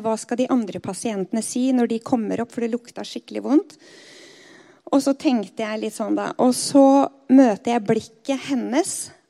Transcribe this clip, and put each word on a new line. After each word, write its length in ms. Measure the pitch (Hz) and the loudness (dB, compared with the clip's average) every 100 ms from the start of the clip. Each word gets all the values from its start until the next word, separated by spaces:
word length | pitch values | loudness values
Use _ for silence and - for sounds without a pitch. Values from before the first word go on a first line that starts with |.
hva 120 | 220 220 | -2 -4
skal 220 | - 240 | -4 -4
de 80 | 254 | 0
andre 280 | 262 202 180 | 0 -2 -8
pasientene 560 | - 185 240 202 180 226 | -10 -8 -6 -6 -4 -4
si 260 | - 247 262 | -4 -2 0
når 220 | 254 233 | 2 0
de 100 | 226 | -2
kommer 400 | - 240 202 185 | -2 -2 -2 -4
opp, 80 | 240 | -6
for 120 | - | -6
det 100 | 226 | -6
lukta 300 | 240 - - - | -6 -10 -14 -12
skikkelig 380 | 240 - 208 208 | -14 -12 -8 0
vondt?» 300 | 294 - - - - - - - - - - - _ - | 0 0 -12 -20 -20 -20 -20 -20 -20 -20 -20 -20 _ -2
Og 100 | 277 | 0
så 140 | 277 | 0
tenkte 480 | 277 311 240 185 - | 0 0 0 -2 -8
jeg 180 | 214 220 | -8 -6
litt 140 | 214 | -6
sånn 220 | - 208 208 | -6 -4 -4
da, 140 | 202 - | -4 0
og 100 | 254 247 | 0 0
så 500 | - 285 269 277 - _ - | 2 6 6 6 2 _ 4
møter 460 | 262 254 196 - 240 | 6 6 4 -2 -2
jeg 100 | 202 | 0
blikket 640 | 220 - _ - 269 - | -2 -4 _ -6 -6 -4
hennes, 440 | 262 208 262 392 - - - _ | -4 -2 -2 -2 -6 -12 -16 _